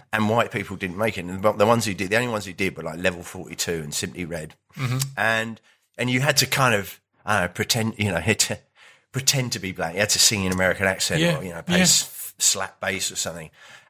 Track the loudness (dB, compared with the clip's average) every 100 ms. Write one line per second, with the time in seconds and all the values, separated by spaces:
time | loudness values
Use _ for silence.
0 | -4 -2 2 2 0 -2 -6 -6 -6 -2
1 | -2 -2 -6 0 2 4 4 4 2 -2
2 | 0 2 2 -2 -6 -2 -2 -2 -8 -2
3 | -2 -2 -8 -12 -10 -6 -4 -4 -4 -6
4 | -6 -8 -8 -8 -10 -16 _ -8 -4 -2
5 | -4 0 2 2 -2 -8 _ _ _ -4
6 | 0 2 2 2 2 2 4 4 0 -12
7 | _ _ -2 0 0 -2 -2 0 0 0
8 | 0 2 2 2 0 -4 _ _ -20 _
9 | _ -2 0 0 -2 -4 -6 -4 -2 0
10 | 2 4 4 4 2 2 2 4 2 2
11 | 0 2 2 0 -6 -8 0 4 6 4
12 | 0 -8 -12 -2 0 0 -4 -4 -4 -2
13 | -4 -4 -6 -8 -12 -18 -20 -20